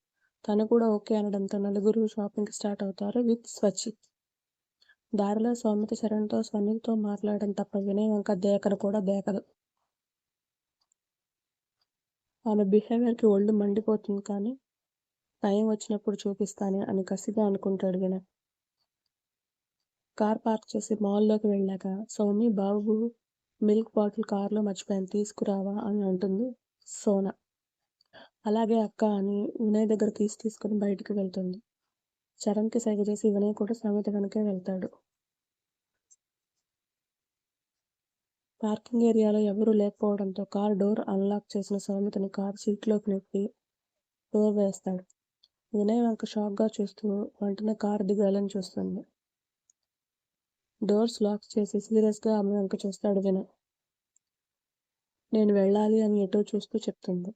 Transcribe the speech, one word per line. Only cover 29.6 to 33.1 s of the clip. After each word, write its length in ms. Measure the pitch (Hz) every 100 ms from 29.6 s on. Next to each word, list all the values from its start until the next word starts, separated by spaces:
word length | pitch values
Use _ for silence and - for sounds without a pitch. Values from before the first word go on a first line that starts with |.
| 214 208 220
దగ్గర 240 | 208 202
కీస్ 260 | - 208 -
తీసుకుని 400 | 220 - 208 214
బయటికి 340 | 202 190 -
వెళ్తుంది. 440 | 208 190 185 185 190 - _ _ _ _ _ _ _
చరణ్కి 400 | 208 208 220 233
సైగ 200 | 226 208
చేసి 240 | 208